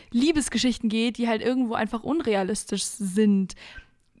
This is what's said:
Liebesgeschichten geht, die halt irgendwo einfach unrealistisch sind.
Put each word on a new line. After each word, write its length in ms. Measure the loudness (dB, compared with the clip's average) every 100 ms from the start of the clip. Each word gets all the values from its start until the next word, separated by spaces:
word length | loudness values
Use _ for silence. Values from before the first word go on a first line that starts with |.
| -4
Liebesgeschichten 800 | 2 4 2 0 0 0 0 -2
geht, 280 | 0 0 0
die 120 | 0
halt 120 | 0
irgendwo 340 | 0 0 0 -2
einfach 280 | -2 -4
unrealistisch 800 | -2 -2 0 0 0 -4 -4 -4
sind. 720 | -4 -6 -2 4 4 4 0 -8 -18 -20 -20 _ _ -18